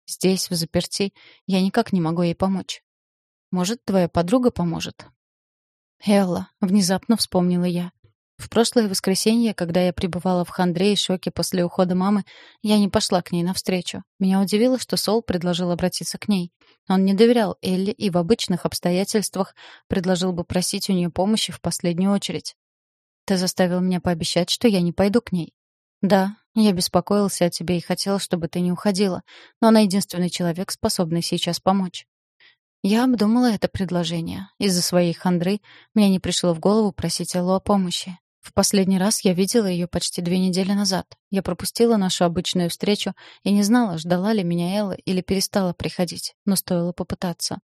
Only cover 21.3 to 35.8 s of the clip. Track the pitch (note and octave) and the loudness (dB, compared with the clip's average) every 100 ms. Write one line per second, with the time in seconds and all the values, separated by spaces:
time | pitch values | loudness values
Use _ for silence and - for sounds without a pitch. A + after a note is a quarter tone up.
21.3 | A3 - - E3+ - F3 E3+ F#3+ G3+ - | 0 -2 -6 -6 -4 -2 0 2 0 -2
22.3 | E3+ - - _ _ _ _ _ _ - | -8 -10 -16 _ _ _ _ _ _ -4
23.3 | F#3+ F3+ - F#3 F3+ F#3 F3+ - E3+ E3+ | -2 0 0 0 0 0 0 -2 -2 -2
24.3 | E3+ F3 - A#3+ F#3+ F3 E3 G3+ A#3 - | -2 -2 0 2 2 0 2 0 0 -2
25.3 | F#3 D#3 _ _ _ _ _ F#3+ G3 F#3+ | -4 -6 _ _ _ _ _ 2 2 2
26.3 | G#3+ _ A3 G#3+ F3+ - F3+ - G3+ G3+ | -4 _ 2 2 2 0 0 0 0 0
27.3 | - F3 - E3 F3+ - F3+ G3 G3 - | 0 -2 -2 -2 -2 -2 -4 -2 -4 -2
28.3 | F3+ E3 F3+ F3+ F3+ G#3 F#3 G3+ F3+ - | -4 -4 -2 -2 0 -2 0 0 -2 -10
29.3 | - - _ A3+ A3 G#3 G3 - F3 F3 | -20 -20 _ 4 6 6 2 -2 -2 -2
30.3 | - F3 E3+ G3 - A3 - E3 E3+ - | -2 -2 -2 -6 -4 -2 -2 0 -2 -2
31.3 | F3 - E3+ - G3 F3+ - - _ _ | -2 -2 -2 0 0 0 -8 -18 _ _
32.3 | _ _ _ _ _ G3 A3 C4 A#3+ G#3 | _ _ _ _ _ 0 2 2 2 2
33.3 | A#3 B3 G3+ - - F3+ F3 E3 E3+ E3+ | 4 2 2 -2 -4 -2 -2 -2 -4 -6
34.3 | F#3 F#3+ - G3+ F3+ E3 F3+ F3 D#3+ F#3 | -10 -14 -2 0 0 2 2 2 0 0
35.3 | F3 E3+ G3+ - - | 0 0 -2 -6 -20